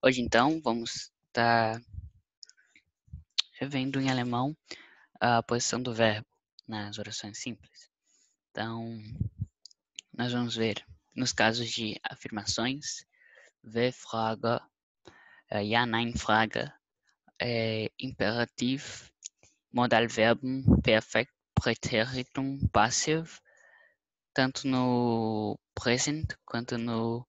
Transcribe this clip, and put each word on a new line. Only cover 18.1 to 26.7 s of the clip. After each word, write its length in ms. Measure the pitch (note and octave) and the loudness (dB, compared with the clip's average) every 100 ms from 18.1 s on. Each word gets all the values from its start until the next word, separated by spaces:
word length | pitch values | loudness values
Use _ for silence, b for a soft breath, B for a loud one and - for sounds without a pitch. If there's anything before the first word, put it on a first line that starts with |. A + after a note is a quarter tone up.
| - G2+ A#2 A#2 - A#2+ C3+ - - - _ - _ _ _ _ | -4 -2 0 -4 -2 -2 -2 -6 -16 -18 _ -20 _ _ _ _
Modalverben, 920 | B2 B2 A#2 A2+ - A2 A#2 C3 C3 B2+ - | 0 4 4 4 4 4 4 0 2 6 6
Perfekt, 500 | - A2 - - A#2+ _ _ | 6 4 4 -2 -2 _ _
Präteritum, 1120 | - - A2+ - A#2 A#2+ C3 B2 - C3+ C#3 C3 | 0 0 -2 0 0 0 -2 -6 -4 -4 -2 2
Passiv, 680 | - A2 - - D#3+ E3 - b b b b b b _ _ _ | 4 4 2 0 -2 -2 -14 b b b b b b _ _ _
tanto 320 | - C3 - C#3 | 0 0 0 -2
no 920 | C3 B2+ B2 A#2+ A2+ A2 A2 G#2+ - _ | 0 2 2 2 2 0 -2 -2 -4 _
present 600 | - - B2 D3 D3+ C#3+ - | -4 0 2 0 -2 -6 -10
quanto 340 | - A#2 A#2+ | -8 -8 -4